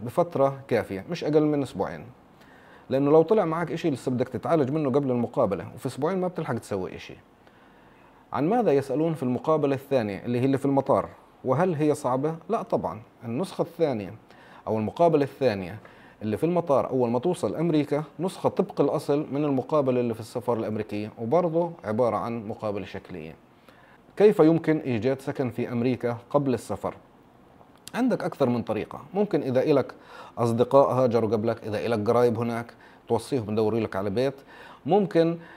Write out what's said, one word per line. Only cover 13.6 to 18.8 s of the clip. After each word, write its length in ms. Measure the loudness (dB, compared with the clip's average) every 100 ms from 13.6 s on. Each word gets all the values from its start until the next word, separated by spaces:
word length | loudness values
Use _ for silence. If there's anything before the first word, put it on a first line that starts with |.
الثانية 520 | -6 -2 -2 -2 -6 -12 -20 -20 -20 -12 -4
أو 100 | -2
المقابلة 460 | -2 2 4 4
الثانية 560 | 0 0 0 0 -4 -10 -16 -20 -20 -8
اللي 160 | -4 0
في 60 |
المطار 460 | 0 0 2 2 2
أول 200 | 0 2
ما 100 | 0
توصل 360 | -2 -2 -2 0
أمريكا 480 | 0 2 0 -2 -4 -6
نسخة 300 | -8 -2 -2
طبق 320 | 0 -2 2